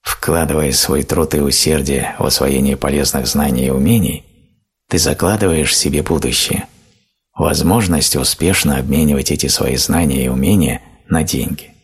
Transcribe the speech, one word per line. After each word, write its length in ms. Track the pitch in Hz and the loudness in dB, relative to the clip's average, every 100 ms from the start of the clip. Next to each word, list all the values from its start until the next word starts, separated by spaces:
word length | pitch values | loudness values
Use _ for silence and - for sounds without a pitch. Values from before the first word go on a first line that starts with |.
Вкладывая 680 | - - - 82 78 76 73 | -8 -6 -2 0 0 0 0
свой 300 | 64 - 73 | 0 0 0
труд 320 | 67 - 78 | 0 0 0
и 60 | 78 | 0
усердие 760 | 71 69 78 76 65 67 64 - | 0 0 0 0 0 -2 -4 -4
в 60 | |
освоение 520 | - - 69 67 67 67 | -2 0 0 2 0 0
полезных 500 | 71 71 67 69 65 | 0 0 0 -2 -2
знаний 400 | 71 71 64 65 | -2 0 0 0
и 40 | |
умений, 540 | 67 73 117 90 - - _ _ _ _ _ _ | 0 2 2 2 -4 -12 _ _ _ _ _ _
ты 100 | 90 | 0
закладываешь 760 | - 76 90 107 101 80 71 - | 0 0 0 2 2 2 0 0
себе 260 | - 78 | 0 -2
будущее, 680 | - 80 60 64 - - - - _ _ _ _ _ | 0 -2 0 -2 -2 -4 -6 -20 _ _ _ _ _
возможность 840 | - - 78 85 113 95 78 - 73 | -4 -2 0 2 2 2 0 0 0
успешно 600 | - - 85 95 - 67 | -2 0 0 2 0 -2
обменивать 520 | 65 69 76 69 - | 0 2 2 0 0
эти 160 | 71 71 | -2 -2
свои 300 | - 65 65 | 0 0 -2
знания 480 | - 82 78 65 | 0 0 2 0
и 40 | 64 | 0
умения 540 | 64 - 101 71 - - - - | 0 2 4 2 -2 -10 -20 -2
на 140 | 80 | -2
деньги. 480 | 78 67 - - - _ | 0 -2 -4 -8 -12 _